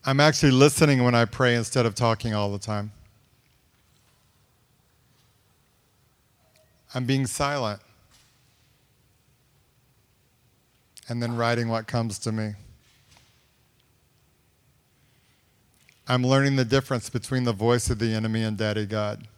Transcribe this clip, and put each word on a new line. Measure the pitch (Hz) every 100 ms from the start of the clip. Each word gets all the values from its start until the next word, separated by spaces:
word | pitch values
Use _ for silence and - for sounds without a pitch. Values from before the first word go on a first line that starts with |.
| -
I'm | 135
actually | 147 151 151
listening | 127 147 - 151 135
when | 123 120
I |
pray | 113 - 127 120
instead | 110 135 117
of | 101
talking | 120 110 117
all | 107 104
the | 101
time. | 104 104 107 104 - _ _ _ _ _ _ _ _ _ _ _ _ _ _ _ _ _ _ _ _ _ _ _ _ _ _ _ _ _ _ _ _ _ _ _ _ _ _
I'm | 131 123
being | 135 127
silent | - 143 143 113 104 _ _ _ _ _ _ _ _ _ _ _ _ _ _ _ _ _ _ _ _ _ _ _ _ _ _ _ _ _ _ _ - -
and | 120
then | 117 117
writing | 117 120 117
what | 113 110
comes | 120 113 98
to | -
me. | 110 110 101 - - _ _ _ - _ _ _ _ _ _ _ _ _ _ _ _ _ _ _ _ _ _ _ _ _ _ _ _ _ _ _ _ -
I'm | 127
learning | 123 135 139 135
the | 120
difference | 135 135 123 -
between | 120 - 131 123
the |
voice | 101 113 120 -
of | 117
the | 113
enemy | 110 110 110
and | 110 104
Daddy | 107 104 104
God. | 107 104 107 110